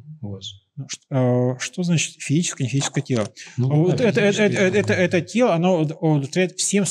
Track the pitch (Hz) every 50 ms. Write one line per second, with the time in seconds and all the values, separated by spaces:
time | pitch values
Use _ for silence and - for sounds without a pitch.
0 | - - - - 107 101 98 95 - - 98 - _ _ _ 143 131 - - -
1 | _ _ 143 131 127 123 123 123 123 127 127 127 - - - 185 180 170 170 147
2 | - - - - - - 135 170 175 - - - 123 107 123 139 135 - - 147
3 | - - 127 117 101 - - - - - - 120 123 131 147 151 165 180 - -
4 | 247 208 - 233 208 202 202 208 214 196 180 208 196 190 185 208 185 - 196 175
5 | 180 170 185 175 175 - - 226 254 226 170 165 175 185 190 160 156 147 - -
6 | 170 156 156 143 139 131 - 175 185 180 180 - - - 190 202 190 -